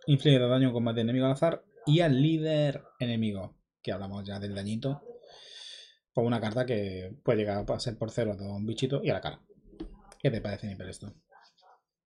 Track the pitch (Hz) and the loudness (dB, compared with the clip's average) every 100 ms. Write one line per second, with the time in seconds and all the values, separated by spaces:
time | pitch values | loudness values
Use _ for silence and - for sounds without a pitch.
0 | - 139 151 135 123 131 131 117 117 117 | 2 4 6 6 6 4 4 2 0 0
1 | 113 127 131 135 165 - - - - 156 | 0 2 2 2 2 0 -6 -6 2 4
2 | 165 127 151 160 156 151 147 135 - - | 6 4 4 2 2 2 0 -2 -10 -6
3 | 123 113 110 98 90 - _ _ - 95 | -2 0 -2 -4 -8 -14 _ _ -8 -6
4 | 98 101 98 101 101 98 101 113 135 139 | -6 -8 -8 -8 -6 -6 -4 -4 -4 -4
5 | - - - - - - - - - _ | -8 -18 -20 -20 -20 -20 -18 -20 -20 _
6 | _ - 117 120 107 117 123 110 98 92 | _ -2 0 0 -2 -2 -2 -2 -2 -6
7 | 92 107 - 110 104 101 101 113 123 107 | -10 -4 0 2 0 -2 -2 -4 -6 -6
8 | 107 - 110 98 101 101 107 110 131 139 | -6 -2 -2 -2 -6 -6 -6 -2 -2 -2
9 | 139 95 80 - _ - - - - - | -2 -2 -4 -10 _ -20 -20 -16 -16 -16
10 | - - 143 107 104 98 104 95 92 - | -20 -4 -2 0 -4 -6 -8 -10 -12 -14
11 | 101 - _ - - _ - _ _ _ | -16 -18 _ -20 -20 _ -20 _ _ _